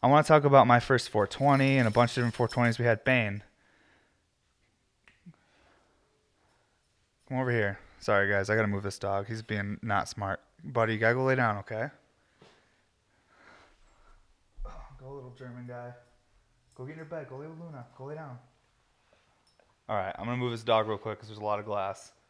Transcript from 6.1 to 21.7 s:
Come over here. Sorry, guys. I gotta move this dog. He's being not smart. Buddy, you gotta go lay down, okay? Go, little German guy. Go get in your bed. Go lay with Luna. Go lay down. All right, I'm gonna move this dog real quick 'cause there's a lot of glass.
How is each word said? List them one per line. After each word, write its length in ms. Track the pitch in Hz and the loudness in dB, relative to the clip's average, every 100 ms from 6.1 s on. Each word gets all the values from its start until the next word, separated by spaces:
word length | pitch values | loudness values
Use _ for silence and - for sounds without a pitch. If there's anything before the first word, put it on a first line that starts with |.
| _ _ _ _ _ _ _ _ _ _ _ _ | _ _ _ _ _ _ _ _ _ _ _ _
Come 100 | 131 | -4
over 140 | 127 | -2
here. 260 | 120 101 98 - - | 0 -2 -4 -14 -12
Sorry, 280 | - 104 98 | 0 2 2
guys. 220 | 101 98 | 0 0
I 60 | 110 | 0
gotta 100 | 107 | 0
move 160 | 101 | -2
this 160 | 98 - | -6 -8
dog. 300 | 101 98 101 | -4 -4 -6
He's 140 | 113 | -10
being 360 | 110 107 101 107 | -6 -6 -6 -8
not 260 | 117 101 64 | -4 -2 -2
smart. 320 | - 101 95 _ _ | -6 -8 -8 _ _
Buddy, 300 | - 127 113 | -8 -2 0
you 40 | 110 | 2
gotta 160 | 110 | 0
go 80 | 123 | 2
lay 140 | 131 131 | 0 0
down, 220 | 120 104 | 0 -2
okay? 320 | 95 110 131 - _ _ _ _ - _ _ _ _ _ _ _ _ _ - - - _ _ _ _ - _ _ _ - | -6 -8 -8 -10 _ _ _ _ -20 _ _ _ _ _ _ _ _ _ -20 -20 -20 _ _ _ _ -20 _ _ _ -10
Go, 480 | - - - 131 131 | -10 -10 -16 -18 -16
little 220 | 139 127 123 | -14 -16 -16
German 260 | 127 120 123 | -16 -14 -12
guy. 240 | 123 123 123 _ _ _ _ _ _ _ | -12 -12 -16 _ _ _ _ _ _ _
Go 100 | - | -18
get 80 | 127 | -16
in 40 | 156 | -14
your 80 | |
bed. 240 | 156 165 135 | -12 -12 -12
Go 60 | 131 | -14
lay 100 | 151 | -16
with 140 | 160 | -16
Luna. 260 | 170 143 120 - | -16 -16 -20 -18
Go 100 | 135 | -14
lay 100 | 151 | -14
down. 200 | 151 123 _ _ _ _ _ _ _ _ _ _ _ _ _ _ - | -14 -16 _ _ _ _ _ _ _ _ _ _ _ _ _ _ -6
All 60 | 107 | -4
right, 180 | 95 - | -4 -8
I'm 80 | 117 | -8
gonna 100 | 123 | -4
move 140 | 123 | -4
this 120 | 117 | -6
dog 240 | 113 113 110 | 0 2 2
real 120 | 104 | -4
quick 200 | 110 107 | -6 -10
'cause 100 | 107 | -12
there's 120 | 107 | -10
a 40 | |
lot 140 | 104 104 | -6 -4
of 60 | |
glass. 480 | 107 | -4